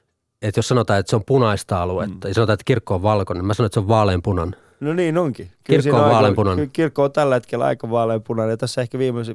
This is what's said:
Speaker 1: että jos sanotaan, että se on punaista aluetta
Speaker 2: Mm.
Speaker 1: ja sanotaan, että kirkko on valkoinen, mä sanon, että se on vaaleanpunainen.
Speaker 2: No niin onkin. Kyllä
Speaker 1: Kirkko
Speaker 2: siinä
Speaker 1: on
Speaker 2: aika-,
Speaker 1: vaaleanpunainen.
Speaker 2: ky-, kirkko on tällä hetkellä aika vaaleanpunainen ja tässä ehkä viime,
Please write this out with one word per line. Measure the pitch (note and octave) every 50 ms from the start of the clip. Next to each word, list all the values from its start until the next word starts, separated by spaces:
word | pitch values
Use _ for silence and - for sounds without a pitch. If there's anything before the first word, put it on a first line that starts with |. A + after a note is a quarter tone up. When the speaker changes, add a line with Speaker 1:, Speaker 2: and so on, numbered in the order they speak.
| _ _ _ _ _ _ _ _
Speaker 1:
että | A2 G#2 - A#2
jos | -
sanotaan, | - B2+ A#2+ G#2+ - G2+ G2
että | G2 -
se | B2
on | A2 -
punaista | - C3+ C3 A#2+ G#2+ G2+ F#2+ - - G2+ F2+
aluetta | F2 F2+ F#2 F2 G2+ G2+ F2+ F#2+ G2
Speaker 2:
Mm. | F#2+
Speaker 1:
ja | F#2
sanotaan, | A2+ A2+ G#2 G#2
että | - -
kirkko | - B2+ A2+ - - G2
on | F2 F#2
valkoinen, | G#2+ G#2+ G2+ F#2 - F2+ F2 F#2
mä | G2+ G2
sanon, | - A#2
että | G#2 -
se | A#2
on | F#2+
vaaleanpunainen. | G2 A2+ A2 G#2 G2 F#2 F2+ - G#2 F#2+ F2 E2 F#2 F#2+ - _ _ _ -
Speaker 2:
No | C#3 D3+ E3
niin | F3+ F3 D#3+ D#3
onkin. | F3+ F3 C#3 G#2 - F2
Kyllä | F2+ - _ _
Speaker 1:
Kirkko | - D#3 C#3 C3
Speaker 2:
siinä | D3 C3+
Speaker 1:
on | A#2 A#2
Speaker 2:
aika-, | C#3+ A#2
Speaker 1:
vaaleanpunainen. | A2 G#2+ G#2 G2 G#2+ G2+ G2 F#2 D3+ D3
Speaker 2:
ky-, | C3 -
kirkko | E3 E3 D3 - D3 C#3+
on | C#3
tällä | - D#3 D3 C3+ B2+
hetkellä | A#2+ - - B2 A#2+ C3+
aika | C#3 B2+ - - A2+
vaaleanpunainen | A#2 A#2 A2+ A2+ A2+ A2 - - A#2 A2+ A2 A2 A2+
ja |
tässä | A2 B2+ A#2+ - C3+
ehkä | B2 - - B2+
viime, | C3 B2+ A#2 A#2 A2+ A#2